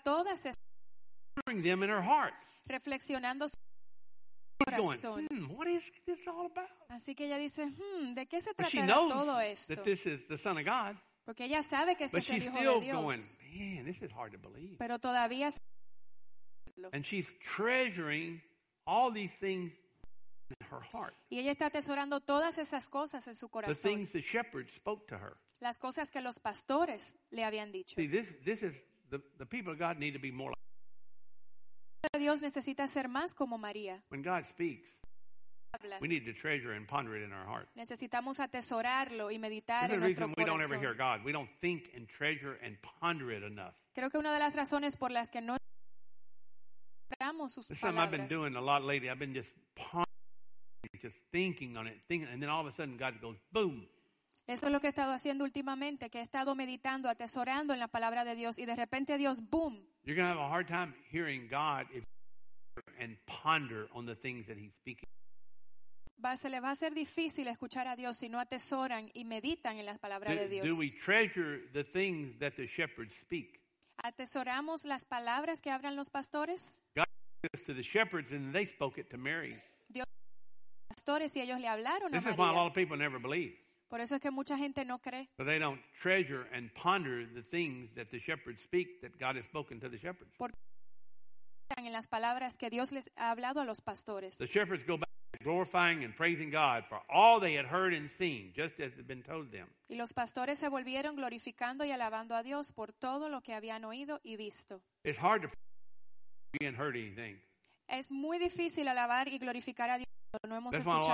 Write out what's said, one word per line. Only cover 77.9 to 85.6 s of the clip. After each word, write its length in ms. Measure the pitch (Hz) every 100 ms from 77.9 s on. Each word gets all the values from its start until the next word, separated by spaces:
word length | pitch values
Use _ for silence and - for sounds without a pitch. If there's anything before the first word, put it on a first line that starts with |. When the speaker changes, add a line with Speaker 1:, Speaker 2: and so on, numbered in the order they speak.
| 208 220 170 127
Speaker 2:
and 200 | 143 135 156
they 120 | 208
spoke 320 | - 139 120
it 100 | 123
to 60 | 127
Mary. 380 | 131 165 135 113 - _ -
Speaker 1:
Dios 180 | 254 247 - - - - - - - -
pastores 460 | - - 294 302 285
y 40 |
ellos 200 | 247 254
le 80 | 233
hablaron 460 | 220 233 359 381 180
a 40 |
Speaker 2:
This 80 | 202
is 60 | 165
why 120 | 175
a 40 |
Speaker 1:
María. 40 | 170
Speaker 2:
lot 100 | 170
of 60 | 185
people 220 | 175 147
never 200 | 147 131
believe. 360 | 123 156 135 - _ _ -
Speaker 1:
Por 120 | 233
eso 140 | 233 277
es 60 |
que 100 | 285
mucha 260 | 269 277 285
gente 280 | 285 277 254
no 140 | 247
cree. 300 | - 254 269 -
Speaker 2:
But 80 | 135
they 120 |
don't 220 | 156